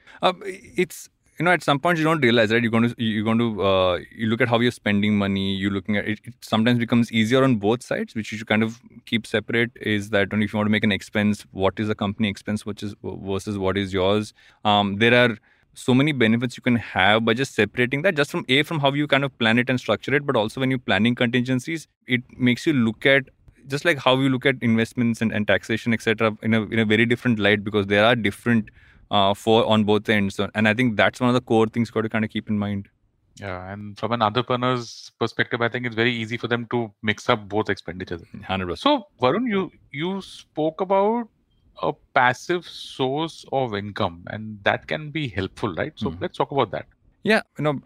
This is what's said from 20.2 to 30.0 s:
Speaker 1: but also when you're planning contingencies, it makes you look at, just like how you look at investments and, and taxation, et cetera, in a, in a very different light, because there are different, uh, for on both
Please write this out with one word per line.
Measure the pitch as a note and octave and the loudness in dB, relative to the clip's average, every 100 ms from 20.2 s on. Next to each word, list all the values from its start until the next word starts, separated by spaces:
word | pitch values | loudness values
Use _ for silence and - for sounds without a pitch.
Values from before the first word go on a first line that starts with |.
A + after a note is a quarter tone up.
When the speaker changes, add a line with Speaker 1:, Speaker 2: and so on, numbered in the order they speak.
| C#3+ | 0
Speaker 1:
but | B2 | 0
also | A2 C3+ | 0 -2
when | C3 | -2
you're | C3 | -2
planning | - G#2 A#2 | 0 2 2
contingencies, | A#2+ A#2+ B2 B2 B2+ D#3 D#3+ - _ - | 2 0 0 0 -2 -4 -10 -12 _ -4
it | B2 - - | -4 -4 -2
makes | B2 A#2 E3 | 0 0 0
you | |
look | C#3 A2+ - | 2 0 2
at, | C#3 C#3 C3+ _ - _ C3+ | 2 2 0 _ -20 _ -10
just | C#3+ | -2
like | F3 C#3+ | -2 0
how | C3 C3 | 2 4
you | C3+ | 2
look | B2+ C#3 | 2 0
at | C3 | 0
investments | A#2+ A2+ A2+ - A#2 A2+ | 2 2 0 0 -2 0
and, | A2 | -2
and | G#2 G#2 | 0 0
taxation, | F#2+ - A2+ A#2+ | 0 0 -4 -2
et | A2 | -2
cetera, | A2+ G#2+ A2+ G#2+ | 0 2 0 0
in | A2 | 0
a, | A2+ | 0
in | G2 A2+ | 0 0
a | G#2+ | 2
very | G#2+ | 4
different | A#2 A#2+ B2+ G#2+ | 4 2 0 2
light, | G2+ G#2 | 4 2
because | G#2 G#2 G2 | 2 -2 2
there | G2+ A2+ | 4 4
are | |
different, | A#2+ G2+ - A#2 A#2 G#2+ _ _ - - | 4 0 -2 2 2 0 _ _ -20 -2
uh, | G2+ G2 | 2 2
for | G2+ A2+ A2+ - | 2 4 4 4
on | A2 | 2
both | G#2 G#2+ | 4 2